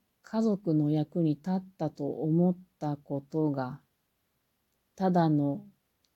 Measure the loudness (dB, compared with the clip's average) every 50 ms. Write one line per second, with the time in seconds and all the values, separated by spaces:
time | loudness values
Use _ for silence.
0 | _ _ _ _ _ -8 -4 -2 0 0 0 -2 0 0 0 2 2 2 2 0
1 | 0 -2 -2 -2 0 0 0 -2 -4 -4 -4 -4 -4 -8 -10 _ -6 -6 -6 -6
2 | -6 -6 -6 -4 -2 0 2 4 4 2 2 -2 -8 _ _ _ -6 -6 -6 -6
3 | -8 _ -8 -8 -8 _ -4 -2 0 0 -2 -2 -6 -6 -8 -12 -18 _ _ _
4 | _ _ _ _ _ _ _ _ _ _ _ _ _ _ _ _ _ _ _ -2
5 | 0 2 4 4 4 4 4 2 2 0 -2 -6 -10 -16 _ _ _ _ _ _
6 | _ _ _